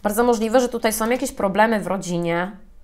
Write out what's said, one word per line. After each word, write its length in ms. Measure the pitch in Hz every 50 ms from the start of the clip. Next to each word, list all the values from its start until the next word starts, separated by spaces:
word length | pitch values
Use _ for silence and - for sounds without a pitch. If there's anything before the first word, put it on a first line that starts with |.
| -
Bardzo 220 | 208 208 214 240
możliwe, 360 | 247 240 214 220 226 214 262
że 80 | 247 240
tutaj 240 | 247 233 233 226 214
są 180 | - 220 226
jakieś 220 | 240 254 277 254 -
problemy 480 | - 196 196 185 202 214 233 226 208
w 60 | 175
rodzinie. 680 | 175 185 196 165 170 175 170 170 170 170 170 180 196 214 - - - - -